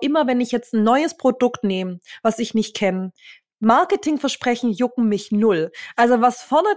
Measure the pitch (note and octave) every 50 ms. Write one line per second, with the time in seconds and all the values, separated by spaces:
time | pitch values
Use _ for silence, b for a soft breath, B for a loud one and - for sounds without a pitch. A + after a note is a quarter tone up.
0 | - C#4 D4 D#4+ D4 B3 B3+ B3 B3 A#3+ - A#3 A#3+ - - A3 G#3+ A3 A#3+ C#4
1 | D#4 D#4 - - - C4 B3+ B3+ B3 B3 B3 - - G3+ F#3+ F#3 F#3 F#3 F3+ F3
2 | B B B B - A3+ A3 - A#3+ A3+ - A3 G#3 - - - G#3+ F#3+ F#3 F#3
3 | F#3 F#3 B B B B B B B _ _ _ G#3+ A3 A#3 C#4 F4+ F4+ G4+ G4+
4 | - D#4 D4+ C#4 - C4+ - - - B3+ A#3+ A#3 - A#3+ G#3 E3 B3 A#3+ - -
5 | A#3 A3 G#3 G3 - - G#3+ G#3 A3 A3 F#3+ E3 D#3 F3 B B B B B -
6 | A#3+ A#3+ B3 A#3 A#3 B3 B3 - - - B3+ D4+ F4+ G#4+ G4+